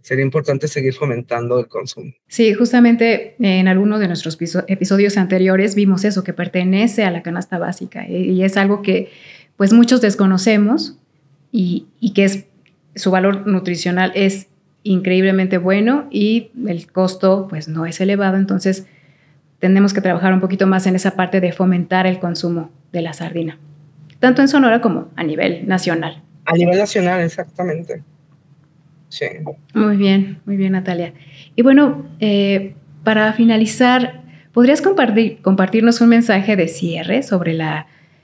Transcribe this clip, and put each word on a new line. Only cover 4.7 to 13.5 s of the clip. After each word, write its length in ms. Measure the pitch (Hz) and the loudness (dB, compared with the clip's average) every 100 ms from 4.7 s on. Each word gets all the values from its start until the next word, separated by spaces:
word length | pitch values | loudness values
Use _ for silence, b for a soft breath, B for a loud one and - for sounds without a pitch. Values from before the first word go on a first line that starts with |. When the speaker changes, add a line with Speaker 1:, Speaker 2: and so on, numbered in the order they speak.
| 190 190 196 202 208 | -4 0 2 2 0
Speaker 2:
anteriores 580 | 180 190 190 190 208 202 | 0 2 2 2 0 2
vimos 300 | 196 185 208 | 2 2 0
eso, 180 | 185 | -2
que 80 | 180 | -6
pertenece 720 | 165 175 185 185 190 233 226 | -8 -6 -2 0 2 0 0
a 80 | 196 | -2
la 120 | 170 | -2
canasta 340 | 170 175 180 175 | -6 -8 -6 -6
básica, 480 | 170 180 190 - 180 | -6 -8 -12 -14 -8
eh, 140 | 180 | -4
y 240 | 185 185 | -2 0
es 120 | 190 202 | 0 2
algo 260 | 196 202 | 0 0
que, 280 | 196 190 - B B B B - | 0 -2 -4 B B B B -2
pues, 160 | 196 | 4
muchos 260 | 233 233 254 | 6 6 4
desconocemos 1000 | 214 202 196 185 226 214 208 302 - - _ _ _ _ _ | 2 2 2 2 2 2 2 0 -4 -14 _ _ _ _ _
y, 360 | 226 180 175 - - | -2 -2 -4 -8 -6
y 140 | 220 | -2
que 120 | 202 196 | 2 0
es, 200 | 196 - _ _ _ _ | 0 -12 _ _ _ _
su 160 | - 190 | -6 -2
valor 380 | 185 190 196 | 2 2 0
nutricional 640 | 202 | -2